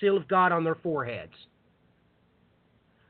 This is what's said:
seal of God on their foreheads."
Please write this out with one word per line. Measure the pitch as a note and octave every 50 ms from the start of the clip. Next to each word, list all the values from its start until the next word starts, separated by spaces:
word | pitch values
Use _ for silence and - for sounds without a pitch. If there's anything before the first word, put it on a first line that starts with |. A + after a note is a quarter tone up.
seal | G3+ G3+ G3
of | F3+ C3+ -
God | - F#3 - F3+
on | - E3 E3
their | D#3+ D#3+
foreheads." | - - E3+ D#3 C#3 B2 A#2+ A2+ F#2 D#2 D#2+ - - - _ _ _ _ _ _ _ _ _ _ _ _ _ _ _ _ _ _ _ _ _ _ _ _ _ _ _ _ _ _ _ _